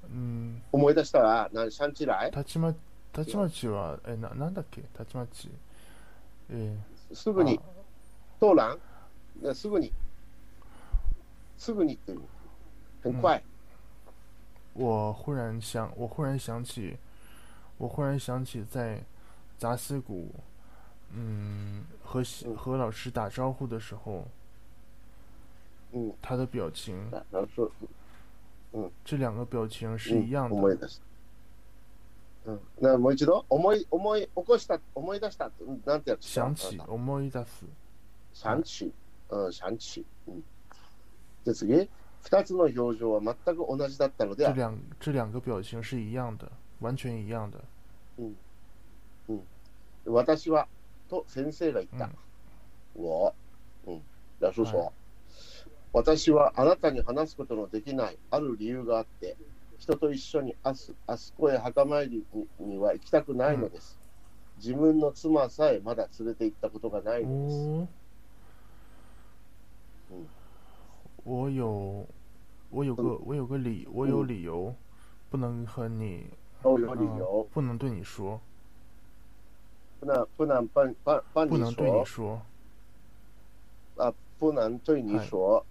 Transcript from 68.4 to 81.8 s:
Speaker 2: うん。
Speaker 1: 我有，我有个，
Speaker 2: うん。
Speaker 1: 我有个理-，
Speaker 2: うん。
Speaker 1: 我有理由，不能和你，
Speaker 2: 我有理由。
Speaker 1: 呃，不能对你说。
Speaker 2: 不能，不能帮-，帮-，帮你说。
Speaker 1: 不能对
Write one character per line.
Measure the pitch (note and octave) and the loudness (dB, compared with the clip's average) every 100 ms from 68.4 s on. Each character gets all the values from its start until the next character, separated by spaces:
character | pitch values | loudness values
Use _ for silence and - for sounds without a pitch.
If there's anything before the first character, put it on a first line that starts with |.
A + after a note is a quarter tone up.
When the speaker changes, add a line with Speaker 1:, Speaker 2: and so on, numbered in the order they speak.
| - - - - - - - - - - - - - - - - - | -14 -14 -14 -14 -14 -14 -14 -14 -14 -14 -14 -14 -14 -14 -14 -14 -14
Speaker 2:
う | F#2 | -12
ん。 | D#2 - - - - - - - - - - | -12 -12 -14 -14 -14 -14 -14 -14 -14 -12 -6
Speaker 1:
我 | B2 C3+ | -2 0
有， | C3+ A#2 G#2 G2 G2+ - - - - - - - | 0 0 0 -2 -6 -8 -12 -14 -14 -14 -14 -8
我 | - | -2
有 | C#3 | 0
个， | A#2+ | 2
Speaker 2:
う | A#2+ | 0
ん。 | A#2 - | 0 -2
Speaker 1:
我 | C#3+ | -4
有 | B2 | -2
个 | C#3 | -2
理-， | B2 G#2 - | 0 -2 -4
Speaker 2:
う | |
ん。 | |
Speaker 1:
我 | A2 C#3 | 0 4
有 | B2+ | 4
理 | C3+ A2 | 2 -2
由， | E2 E2+ F#2+ B2+ - - - - - | -2 -2 -4 -6 -12 -16 -16 -16 -6
不 | C#3 | -2
能 | B2 A#2+ A#2 | -2 -2 -6
和 | - A2+ | -6 -4
你， | A2 A2 F2 - - - - | -4 -4 -6 -10 -14 -14 2
Speaker 2:
我 | C3 C3 | 6 6
有 | A#2 A#2+ | 6 2
理 | G#2+ A2 | 0 0
由。 | F#2 | 0
Speaker 1:
呃， | G#2 A2 | 0 0
不 | - | 0
能 | C3 A#2 | 0 0
对 | C3+ | -2
你 | G#2+ | -4
说。 | G#2 - G2 A2 - - - - - - - - - - - - - - - - | -6 -6 -6 -6 -10 -14 -14 -14 -14 -14 -14 -14 -14 -14 -14 -14 -14 -14 -14 -8
Speaker 2:
不 | C#3 | 4
能， | C3 A2 - | 4 4 2
不 | D#3 | 4
能 | C3 A#2 | 6 6
帮-， | - C3+ A#2 - | 6 6 4 4
帮-， | C#3+ - | 4 4
帮 | D#3+ D#3+ | 2 4
你 | |
说。 | D#3+ | 4
Speaker 1:
不 | |
能 | A#2 | 4
对 | A#2+ | 4